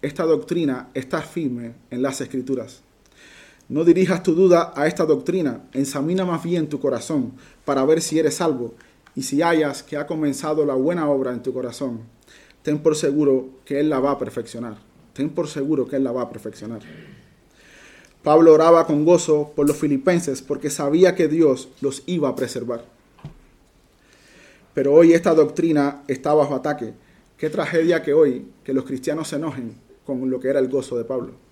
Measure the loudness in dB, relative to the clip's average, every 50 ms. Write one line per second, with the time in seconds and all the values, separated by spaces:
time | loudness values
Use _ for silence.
0 | -8 -8 -6 -4 0 0 0 0 0 -4 -4 -2 -2 -2 -4 -6 -10 -10 _ -10
1 | -8 -6 -6 -6 -6 -6 -8 -6 -6 -6 -6 -8 -12 -14 -16 -18 _ _ -8 -4
2 | -4 -4 -4 -6 -10 -8 -8 -8 -6 -2 -4 -4 -4 -6 -16 -20 _ _ _ _
3 | _ _ _ _ -20 -20 -20 -20 -20 -20 _ _ _ _ -4 2 4 6 6 6
4 | 4 2 0 0 0 0 2 4 6 6 6 6 4 0 -4 -2 -2 -2 0 0
5 | 2 2 2 0 2 -2 -2 -2 -2 -2 -4 -6 -14 -10 -6 -4 -4 -4 -4 -4
6 | -4 -2 -2 -2 -2 -2 -4 -4 -4 -4 -2 -2 -2 -4 -6 -4 -2 -2 -2 -2
7 | -6 -4 -4 -4 -4 -4 -8 -16 -20 -20 _ _ _ -4 -2 0 2 2 2 2
8 | 0 -2 -2 0 0 0 0 0 -2 -2 -2 -2 -6 -10 -12 _ -20 _ _ _
9 | _ _ _ -10 -8 -4 -2 0 2 2 2 2 0 0 -4 -8 -12 -10 -8 -8
10 | -6 -6 -6 -4 -2 -4 -4 -4 -6 -4 -2 0 0 0 0 0 0 0 -2 -2
11 | 0 0 0 0 -2 -4 -6 -6 -6 -6 -6 -6 -8 -8 -8 -8 -8 -8 -8 -10
12 | -14 -18 _ _ _ _ -20 -20 -20 _ _ _ _ -4 -4 0 2 0 0 2
13 | 0 -2 0 2 2 2 2 2 0 -6 -16 -20 _ -6 -4 -2 0 0 0 0
14 | 0 0 -2 -2 -6 -8 -8 -10 -10 -10 -10 -12 -12 -12 -12 -16 _ _ _ _
15 | _ _ _ -6 -6 -6 -4 -4 -6 -6 -4 -6 -2 -2 0 -2 -2 -2 -2 -2
16 | -2 -2 -2 -4 -6 -6 -10 -14 -14 -14 -14 -14 -14 -14 -14 -14 -16 -18 -20 -20
17 | -20 -20 -20 -20 _ _ _ _ _ _ _ _ _ -20 -20 -20 -20 -20 -20 -20
18 | _ _ _ _ _ 4 6 8 10 8 8 8 8 6 6 6 4 2 0 0
19 | 4 4 4 4 4 2 0 0 0 -4 -2 -2 0 0 0 0 0 -2 -2 0
20 | 0 0 0 0 -2 -4 -6 -8 -6 -8 -8 -6 -6 -8 -6 -4 -2 0 4 6
21 | 4 4 4 2 0 0 4 4 4 4 4 2 -2 -18 -14 _ -6 -6 -6 -6
22 | -8 -6 -4 -2 -2 -2 -2 -4 -6 -6 -6 -8 -8 -6 -8 -8 -10 -18 _ _
23 | _ _ _ _ -20 -20 -20 -20 _ _ _ _ _ _ _ _ _ _ _ _
24 | _ _ _ _ _ _ _ -20 -20 -20 _ _ _ _ _ -2 0 6 8 8
25 | 8 8 6 6 4 4 4 4 4 2 2 -2 -2 0 2 2 0 0 -4 -6
26 | -8 -8 -8 -4 0 2 2 2 2 2 0 -4 -4 -4 -6 -4 -8 -12 -12 -16
27 | _ _ _ _ _ _ _ _ -8 -6 -4 -4 -4 0 0 0 2 2 2 0
28 | 0 2 4 4 6 4 2 -2 -8 -14 -20 _ _ -4 -4 -4 -4 -4 -10 -6
29 | -4 -4 -4 -4 -6 -6 -6 -6 -6 -6 -8 -8 -12 -12 -14 -16 _ _ -20 _
30 | _ -8 -8 -4 -4 -4 -4 -2 -2 0 0 0 0 0 0 -4 -4 -4 -6 -6
31 | -6 -4 -6 -6 -6 -8 -14 -20 _ _